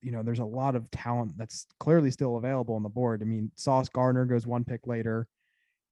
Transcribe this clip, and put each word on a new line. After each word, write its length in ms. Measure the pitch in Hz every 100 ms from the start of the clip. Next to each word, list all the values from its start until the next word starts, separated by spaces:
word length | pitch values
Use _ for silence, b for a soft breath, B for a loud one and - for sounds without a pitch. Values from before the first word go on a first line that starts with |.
you 80 | 127
know, 140 | 117
there's 160 | 113 120
a 60 | 110
lot 300 | 120 135 127
of 120 | 117
talent 420 | - 120 120 113 82
that's 280 | 113 - - -
clearly 280 | - 165 143
still 280 | 127 135 120
available 360 | 123 135 117 113
on 60 |
the 40 | 104
board. 340 | 110 123 110
I 40 | 107
mean, 260 | 113 107 -
Sauce 340 | - 131 131
Gardner 340 | 127 127 127
goes 240 | 127 120 113
one 160 | 120
pick 240 | 120 123 -
later, 400 | 117 113 113 113 _ _ _ _ _ _